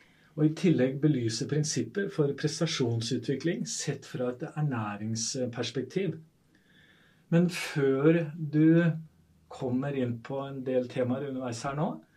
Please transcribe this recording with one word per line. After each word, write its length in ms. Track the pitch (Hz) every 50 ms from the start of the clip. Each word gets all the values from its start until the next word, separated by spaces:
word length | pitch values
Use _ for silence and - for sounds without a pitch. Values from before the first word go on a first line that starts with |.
| _ _ _ _ _ _ -
og 80 | 151 151
i 40 | 156
tillegg 480 | 156 - - 180 139 123 123 135 135 143
belyse 460 | - 156 139 123 117 113 113 - 139
prinsipper 640 | - 143 151 147 - - 127 - - - 202 202 -
for 220 | - - 147 139 143
prestasjonsutvikling 1300 | - - 151 - - 170 160 - - 127 117 117 113 113 - 135 120 - - 135 131 - 165 190 240 -
sett 380 | - - - - - 127 - -
fra 240 | - - 123 127 123
et 140 | 120 - 160 165
ernæringsperspektiv. 1700 | - 151 151 143 127 113 107 104 104 101 107 113 110 113 - - - 131 123 120 - - 120 - - 135 127 - - 185 196 165 - - - _ _ _ _ _ _ _ _ _ _ _ _ _ _ _ _ _ _ _ _ -
Men 180 | 165 170 180 170
før 800 | - - - - - 151 135 135 135 135 147 160 170 170 160 147 -
du 560 | - 156 143 151 151 156 160 165 170 170 165 - - - - _ _ _ _ _ _ _ -
kommer 400 | - - 135 127 123 131 139 143 143
inn 200 | 135 123 120 120 113
på 180 | - - 135 135
en 220 | 139 139 139 135 127
del 220 | 131 127 127 123
temaer 380 | 120 - 135 123 117 127 135 143
underveis 320 | 139 131 131 131 123 113 113 -
her 100 | 139 139
nå, 120 | 147 170 233 320 - - _ _